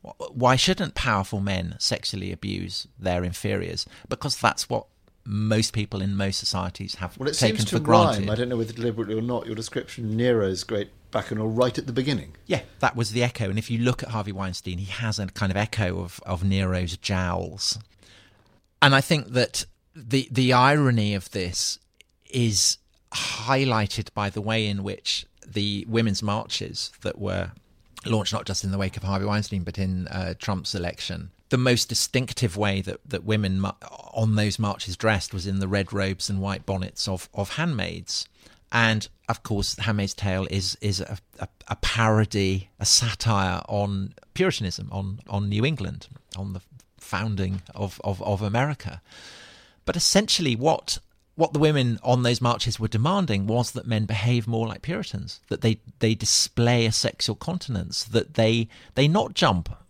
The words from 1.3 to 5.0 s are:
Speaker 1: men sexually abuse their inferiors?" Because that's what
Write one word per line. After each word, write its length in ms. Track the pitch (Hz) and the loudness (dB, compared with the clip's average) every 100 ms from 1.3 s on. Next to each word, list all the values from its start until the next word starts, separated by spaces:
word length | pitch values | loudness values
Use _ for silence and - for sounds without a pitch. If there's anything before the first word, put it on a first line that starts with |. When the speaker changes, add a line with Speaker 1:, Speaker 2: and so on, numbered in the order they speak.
| 104 | -2
Speaker 1:
men 360 | 98 92 87 82 | 0 -2 -4 -4
sexually 540 | - - - 101 92 | -2 -2 -4 -6 -6
abuse 540 | 90 98 92 92 92 - - | -6 -6 -4 -6 -8 -10 -4
their 240 | 92 90 | 0 0
inferiors?" 640 | 90 90 104 98 85 82 - - - | 0 -2 -2 -2 -2 -6 -10 -12 -8
Because 300 | - 143 - | -6 -4 0
that's 300 | 117 - - | 0 0 -4
what 180 | 117 - _ | -4 -4 _